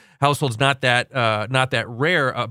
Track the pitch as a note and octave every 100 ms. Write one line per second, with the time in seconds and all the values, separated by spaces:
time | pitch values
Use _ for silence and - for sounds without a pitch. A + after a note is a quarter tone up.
0 | - - C#3+ C#3+ C#3 A2 C#3 C#3 B2+ B2
1 | - C3+ A#2 G#2+ A2+ C3 C3 A#2+ A2+ A#2
2 | D3+ F3 C3 - A#2